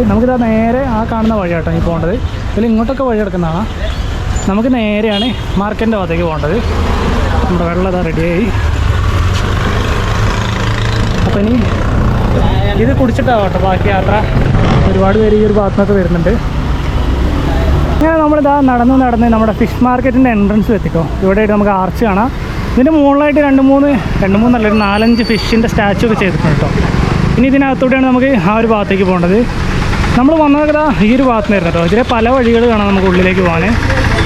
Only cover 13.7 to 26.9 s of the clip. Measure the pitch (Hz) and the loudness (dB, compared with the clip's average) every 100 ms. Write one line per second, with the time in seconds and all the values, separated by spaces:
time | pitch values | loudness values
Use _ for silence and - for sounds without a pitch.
13.7 | 214 202 196 185 208 - - - - 180 | 0 0 0 0 0 0 0 2 2 2
14.7 | - 202 196 190 214 214 214 214 208 196 | 4 2 2 2 2 2 2 2 2 0
15.7 | 202 202 202 170 170 180 226 - - - | 0 2 2 0 0 0 0 -2 -4 -2
16.7 | - - - - - - - - - - | -2 -2 -2 0 0 0 0 0 0 0
17.7 | - - - 311 320 302 302 285 285 262 | 0 0 0 2 2 2 2 2 2 2
18.7 | 240 240 262 254 226 233 226 220 208 233 | 2 2 2 2 2 2 2 0 0 -2
19.7 | - 247 247 262 247 254 214 202 214 202 | 0 0 0 0 2 2 2 0 0 0
20.7 | 202 160 165 156 - 190 202 214 208 208 | -2 -2 -2 -4 -2 0 0 0 0 0
21.7 | 190 185 - 226 190 254 - - - - | 0 -2 -2 -2 0 -2 -4 -6 -6 -4
22.7 | - 269 320 277 277 294 302 285 269 269 | 0 2 4 2 2 2 2 2 4 4
23.7 | 277 285 254 - - 196 202 240 233 214 | 4 2 0 -2 -2 0 2 2 2 0
24.7 | 214 196 208 226 233 226 214 - 226 226 | 0 0 0 2 0 0 -2 0 0 0
25.7 | - 202 190 240 220 190 160 175 143 - | 0 0 0 0 0 -2 0 0 0 0
26.7 | - - | 0 -2